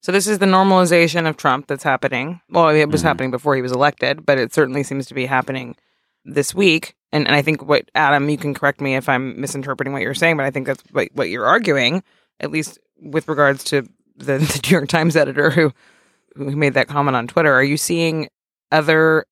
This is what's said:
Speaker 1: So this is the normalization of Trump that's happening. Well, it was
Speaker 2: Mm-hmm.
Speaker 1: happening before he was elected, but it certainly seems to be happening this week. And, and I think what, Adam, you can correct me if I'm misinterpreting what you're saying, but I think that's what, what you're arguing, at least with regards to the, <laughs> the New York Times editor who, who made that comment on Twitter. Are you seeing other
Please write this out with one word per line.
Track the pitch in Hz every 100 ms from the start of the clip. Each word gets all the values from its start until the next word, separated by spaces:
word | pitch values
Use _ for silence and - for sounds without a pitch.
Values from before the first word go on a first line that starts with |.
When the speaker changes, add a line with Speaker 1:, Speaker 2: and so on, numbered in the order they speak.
Speaker 1:
So | -
this | 185 196
is | 208
the | 196
normalization | 190 196 185 180 170 170 170 160
of | 151
Trump | 147 131 143
that's | 139
happening. | 151 127 139 127 139 175 _
Well, | 170 165
it | 151 151
was | 156
Speaker 2:
Mm-hmm. | 165
Speaker 1:
happening | 139 131
before | 123 147 139
he |
was | 127
elected, | 127 147 - 127 139
but | - 139
it | 120
certainly | - 143 131
seems | 135 139 131
to |
be | 131 127
happening | 135 123 135 123 120 _ _ _ _ -
this | 147 143
week. | 180 196 160 - _ _
And, | 151 147
and |
I | 147
think | 143 156
what, | - 147 -
Adam, | - 151 143 143
you | 147
can | 147
correct | 139 143 -
me | 139 131
if | 131
I'm | 131 131 -
misinterpreting | 135 143 135 131 139
what | 139
you're | 113
saying, | 135 165 156
but | 139
I |
think | 139 135
that's | 135 _
what, | 139 101
what | - 98
you're | 107 113
arguing, | 196 214 143 123 175 - _ _ _
at | -
least | 151 151 - _ _
with | 156 147 151
regards | 151 143 139
to | - 143 117 _ _ _
the, | - 135
<laughs> |
the | 151 147
New | 127 175
York | 139
Times | 170 160 156
editor | 139 135 151
who, | 143 151 - _ _ _ _ _ -
who | 143 143
made | 147
that | 131 127
comment | 143 143 127
on | 120
Twitter. | - 156
Are | 131
you | 139 147
seeing | - 170 165 160 151 _ _ _ _
other | 156 151 156 160 156 -